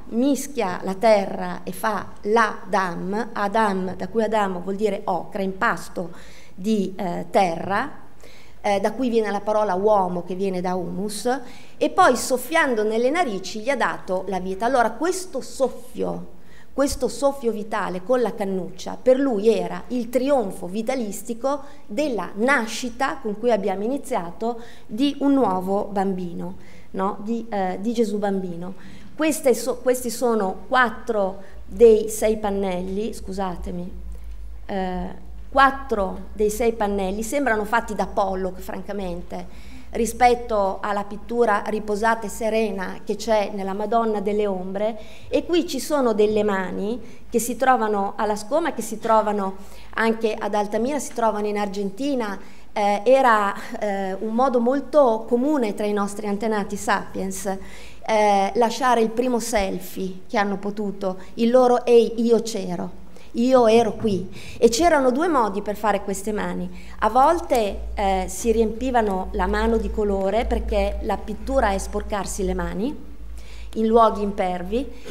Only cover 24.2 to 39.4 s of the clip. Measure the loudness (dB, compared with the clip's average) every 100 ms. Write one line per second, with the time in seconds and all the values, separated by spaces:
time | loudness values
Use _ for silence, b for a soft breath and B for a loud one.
24.2 | -4 -6 -6 -6 B B B 0 0 2
25.2 | 2 4 4 2 0 -2 0 0 0 -2
26.2 | -4 -6 -8 -10 B B B -4 -2 -2
27.2 | -4 -6 -4 -2 -2 -2 -2 0 0 2
28.2 | 0 0 -2 -6 -8 -10 B B B -2
29.2 | 0 2 2 2 0 -2 0 0 -2 -2
30.2 | 0 2 0 -4 0 4 4 2 -4 0
31.2 | 0 -2 -10 -12 -8 8 10 10 4 -2
32.2 | 0 0 -2 0 -2 -2 -4 -4 -4 -6
33.2 | -8 -4 -4 -4 -6 -6 -8 -8 -10 B
34.2 | B B -10 -10 -6 -4 -4 -4 -6 -8
35.2 | -12 -12 -2 6 6 4 -2 0 0 -4
36.2 | -8 0 0 2 0 2 0 0 -2 -4
37.2 | -2 0 2 0 2 0 0 -2 -2 0
38.2 | 0 0 -4 -6 -8 -8 -8 -6 -6 -6
39.2 | -8 -10